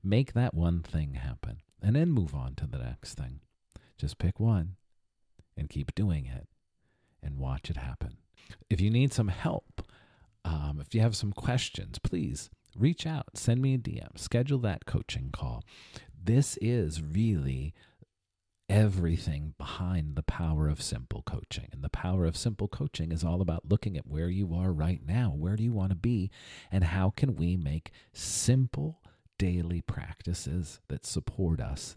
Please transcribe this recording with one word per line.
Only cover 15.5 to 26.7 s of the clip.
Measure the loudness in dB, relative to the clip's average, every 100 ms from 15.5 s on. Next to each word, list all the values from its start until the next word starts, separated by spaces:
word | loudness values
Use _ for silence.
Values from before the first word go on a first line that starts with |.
| -6 -10 -20 -20 -20 -20 -4
This | 4 4 4 0
is | 0 2 0 -2
really | -2 2 2 2 0 -2 -4 -8 -20 _ -20 _ _ _ _ _ 4
everything | 6 6 4 2 2 0 -4 -6 -8
behind | -10 -4 -2 0 0
the | -2
power | -4 -2 0 2 2
of | 0
simple | -4 -6 -6 -8
coaching. | -6 -8 -8 -10 -10
And | -8
the | -6
power | -4 0 2 2
of | 2
simple | -2 0 -4
coaching | -2 -6 -4 -2
is | 0
all | 0 2
about | 0 0 2
looking | 2 2 -6
at | -6
where | -2 -2
you | 0 0
are | 0 0
right | 2 0 0 0
now. | 0 2
Where | 0 0 0
do |
you | 0
want | 0 0
to | 0
be? | 0 0 -2 -8 -20 -20 -2